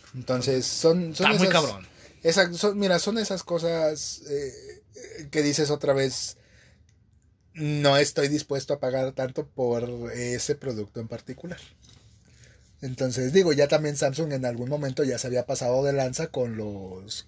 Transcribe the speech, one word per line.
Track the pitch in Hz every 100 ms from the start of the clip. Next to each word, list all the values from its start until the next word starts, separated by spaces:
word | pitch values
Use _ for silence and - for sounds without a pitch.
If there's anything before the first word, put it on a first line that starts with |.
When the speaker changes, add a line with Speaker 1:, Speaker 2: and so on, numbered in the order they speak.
| - 131
Speaker 1:
entonces | 120 127 139 131 123
son... | - 165 175 170
son | 151 160
Speaker 2:
Está | 208
muy | 185
Speaker 1:
esas, | 175
Speaker 2:
cabrón. | 139 98 - - - -
Speaker 1:
esa-, | 165 185 175
son, | 170 208 202
mira, | 196 175
son | 202 226
esas | 208 185
cosas, | - 170 165 165 156 151 - - -
eh, | 143 139 - 135 - _ -
eh, | - - 147
que | 156
dices | 147 147 147
otra | 147 143
vez, | 135 135 - - - _ _ _ _ _ _ _ _ _ _ _ 165
no | 151 147 143 139
estoy | 151 - 139
dispuesto | 147 - 139 135
a | 143
pagar | 127 131 131
tanto | 131 131 131 143
por | - 123 117 120 120 120
ese | 117 123 120 - 139
producto | 139 110 101 120
en | 113
particular. | 117 - 127 180 175 - _ - - - _ _ - - _ _ -
Entonces, | 135 123 131 120 127
digo, | 180 175
ya | 143 143
también | 156 151 143
Samsung | 147 139 160
en | 135 123
algún | 117 123
momento | 147 139 131
ya | 135 120
se | 127
había | 123 -
pasado | 131 123 127
de | 143
lanza | 139 131 131 160
con | 135 120 110
los, | 107 101 95 92 101 -